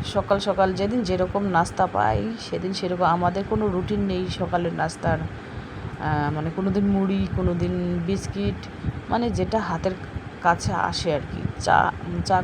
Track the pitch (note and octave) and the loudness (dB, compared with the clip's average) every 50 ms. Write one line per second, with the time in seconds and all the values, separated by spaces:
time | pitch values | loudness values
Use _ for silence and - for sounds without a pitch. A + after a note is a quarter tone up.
0 | - - - G3+ F#3+ - G3+ G3 - G#3 F#3 F#3+ F#3+ F#3 F#3 F#3 G3 G#3+ A#3+ B3 | -4 -2 -2 0 2 2 2 2 2 2 2 2 2 2 2 0 0 0 0 0
1 | G#3 F3 F#3 F3+ F#3 F#3 - G3+ G3+ G3 F3 E3 F3 - - - F#3+ F3 - G2 | 0 0 0 0 0 0 0 0 0 2 4 2 2 2 2 0 0 2 2 2
2 | G#2+ G#2+ A2 - G#3 A3 A3+ - - - E3+ E3+ F3 F#3 F#3+ - F#3+ F3 F3+ F3 | 2 4 2 2 0 -2 -4 -6 -6 -6 -4 -4 -2 -4 -2 -2 -2 -2 0 2
3 | F3+ D#3+ E3+ F3 F3 F3 F3+ G3 G3 - A3 G#3+ G#3+ G3+ F3+ F3+ F3+ - G#3 G3+ | 4 4 4 4 2 2 2 0 0 0 0 0 2 2 2 0 0 0 0 0
4 | G3+ G3 F#3 F3+ F#3 F3+ - - F3+ E3+ F3+ F3 E3+ E3+ E3+ E3 D#3 D#3+ - - | 0 0 0 0 -2 -2 -2 -2 -2 0 0 0 0 0 0 0 -2 -2 -2 -2
5 | - E3+ D#3+ D#3 E3 - - - - - - - - - - - - - - - | 0 0 0 0 0 -4 -8 -10 -12 -12 -12 -12 -12 -12 -12 -12 -10 -10 -8 -6
6 | - D#3 D3+ D3 D3 D3 D3+ D3+ D#3 D#3+ E3 F#3+ F#3+ G3 F#3+ G#3 G3+ G3+ G3 G3 | -2 0 0 2 2 0 0 0 -2 -2 -2 0 0 0 2 2 2 4 4 4
7 | F#3+ F#3+ G3 G3 F#3+ F3 - F#3 F3+ F3+ F3 E3+ F3 F3 F3+ F3+ F3+ F3 F3 F3 | 2 2 2 0 0 0 0 0 2 2 2 0 0 0 0 -2 -2 -2 -2 -2
8 | E3 F3+ G3 F#3+ - - - G3 G3+ G3+ F#3+ - - - - - - - - - | 0 -2 -2 -2 -4 -4 -4 -2 -2 -2 -2 -4 -8 -12 -12 -8 -6 -6 -6 -6
9 | - - G3+ A#3 A#3+ A#3 F#3 - F#3 F3+ A3 A3 G3+ F3+ E3+ E3 - F#3+ F#3 - | -4 -2 0 0 0 0 0 0 0 0 0 0 0 -2 -2 -2 -2 -2 -2 -4
10 | - - - - - - - - - F3 E3+ - - - F#3 E3+ - F3 E3+ - | -6 -10 -10 -10 -10 -10 -8 0 2 2 2 2 0 -2 0 0 0 0 -2 -2
11 | - E3+ D3+ C#3 - - - - - - - - - - - - - - - - | 0 0 0 0 -2 -4 -4 -4 -4 -4 -4 -2 2 4 6 6 6 4 0 -2
12 | - F3 F3 E3+ E3 - F#3+ F#3 | -6 -4 -4 -2 2 2 2 2